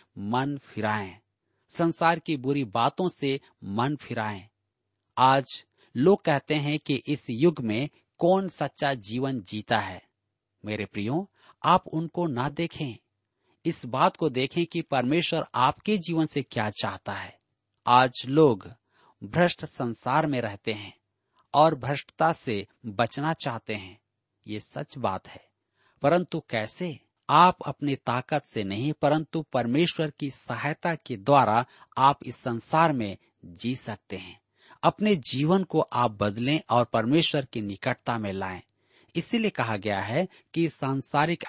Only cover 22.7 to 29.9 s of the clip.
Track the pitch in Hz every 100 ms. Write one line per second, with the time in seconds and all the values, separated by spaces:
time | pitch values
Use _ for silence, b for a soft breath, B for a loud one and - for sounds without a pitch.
22.7 | _ 113 101 117 - 151 165 143 117 -
23.7 | 107 95 95 _ _ _ _ - 104 -
24.7 | 139 147 139 113 95 - - - _ _
25.7 | _ _ _ 143 175 180 165 - 117 107
26.7 | - 180 117 _ _ - 147 180 - -
27.7 | - 143 135 - 120 - 147 - - 98
28.7 | 101 139 151 147 156 156 165 151 127 117
29.7 | 131 170